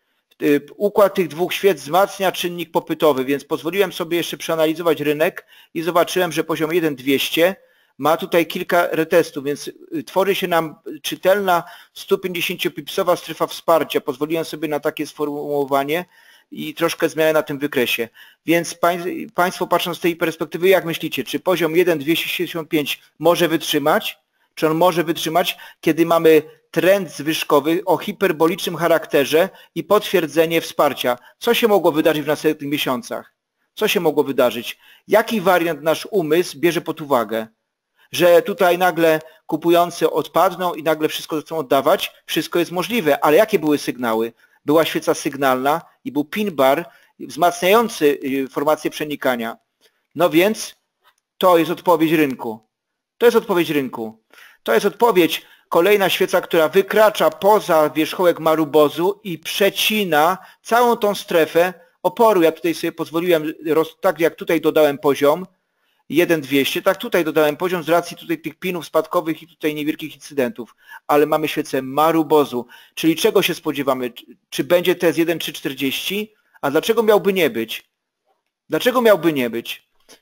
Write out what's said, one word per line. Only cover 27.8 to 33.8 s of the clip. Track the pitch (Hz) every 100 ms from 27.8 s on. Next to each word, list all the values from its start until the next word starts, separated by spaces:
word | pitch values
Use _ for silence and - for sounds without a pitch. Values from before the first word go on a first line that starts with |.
| -
o | 156
hiperbolicznym | - 190 190 151 160 185 196 156
charakterze | 170 160 - 151 123 151 185 - _ 165
i |
potwierdzenie | - 208 - 190 156 151 165 165
wsparcia? | - - 147 123 127 123 - -
Co | 233
się | 226 226
mogło | 202 165
wydarzyć | 151 165 151
w | 143
następnych | 147 160 151 143
miesiącach? | 143 147 123 - 113 - _ _ _ _
Co | -